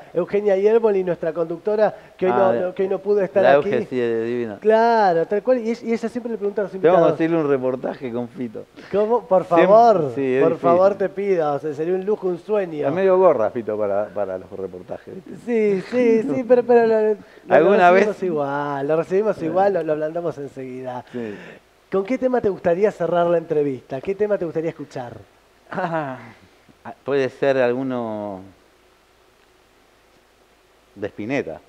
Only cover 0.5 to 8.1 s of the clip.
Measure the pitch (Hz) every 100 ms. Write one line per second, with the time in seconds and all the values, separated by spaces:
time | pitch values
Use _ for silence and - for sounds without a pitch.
0.5 | 190 202 226 220 202 180 170 170 160 165
1.5 | 165 214 214 208 - - - 185 240 190
2.5 | - 180 185 190 190 190 208 185 202 160
3.5 | 139 160 220 196 127 117 113 113 123 117
4.5 | 101 208 220 233 226 202 165 165 208 208
5.5 | 254 220 233 - 226 226 247 240 220 202
6.5 | 202 190 185 160 180 165 151 165 165 147
7.5 | 139 127 127 - - 135